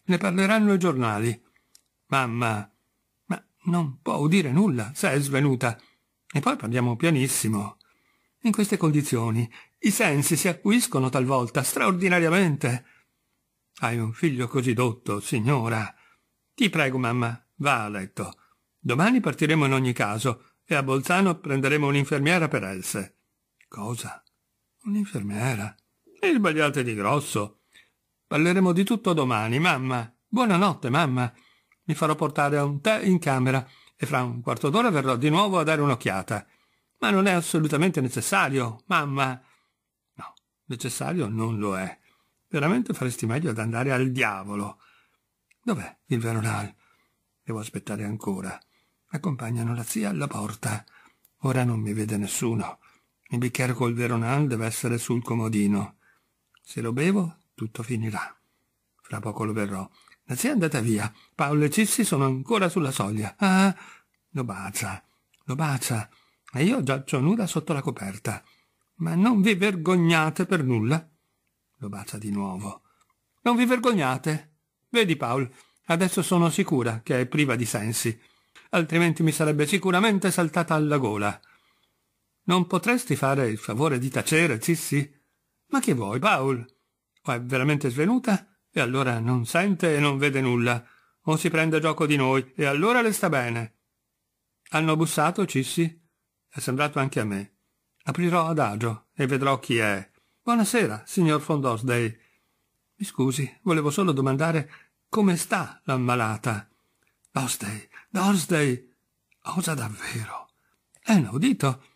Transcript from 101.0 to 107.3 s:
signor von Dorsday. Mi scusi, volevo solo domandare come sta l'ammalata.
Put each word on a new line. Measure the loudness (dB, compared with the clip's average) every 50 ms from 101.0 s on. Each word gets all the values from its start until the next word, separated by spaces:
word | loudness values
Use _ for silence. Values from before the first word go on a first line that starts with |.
| -10
signor | -4 0 2 4 4 4 2
von | 0 0 -2 0
Dorsday. | 0 0 0 0 0 0 0 0 0 -2 -4 _ _ _ _ _ _ _ _ _ _ _ _ _ _ _ _
Mi | -12 -12
scusi, | -8 -2 0 0 0 0 -2 -4 -6 -8 _
volevo | -2 0 0 2 2 0
solo | 0 0 2 2
domandare | 2 2 2 0 0 0 0 0 0 -2 -4 -6 -12 -20 -20 _ _ _ _
come | -4 0 2 4 4 4
sta | 2 0 -2 -4 -4 -4 -6 -12 _ -4
l'ammalata. | -2 -2 0 2 0 0 0 0 -2 -2 -2 -2 -4 -4 -4 -6 _ _ _ _ _ _ _ _ _ _ _ _ _